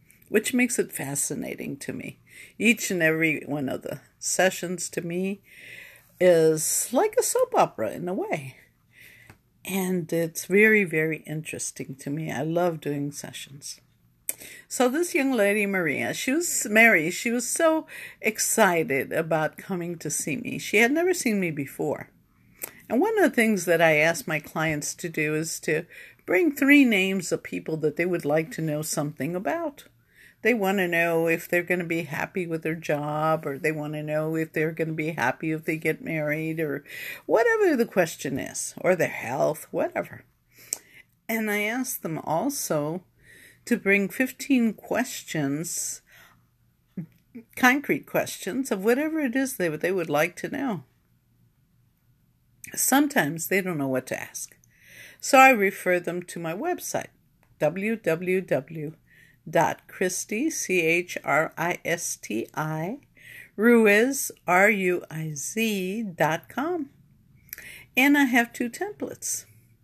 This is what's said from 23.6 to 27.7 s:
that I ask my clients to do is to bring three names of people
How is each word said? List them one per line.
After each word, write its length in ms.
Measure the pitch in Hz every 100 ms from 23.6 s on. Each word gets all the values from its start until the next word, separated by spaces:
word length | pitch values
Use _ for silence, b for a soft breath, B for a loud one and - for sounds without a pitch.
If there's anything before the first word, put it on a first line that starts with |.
that 160 | 175 165
I 160 | 165 151
ask 300 | 156 165 -
my 140 | 156
clients 540 | - 170 160 147 147 -
to 120 | 175
do 260 | 160 151
is 240 | 156 160 -
to 260 | - 156 160 B B B -
bring 280 | 359 339
three 300 | 285 269 285
names 460 | 254 202 190 190 160
of 120 | -
people 340 | - 180 165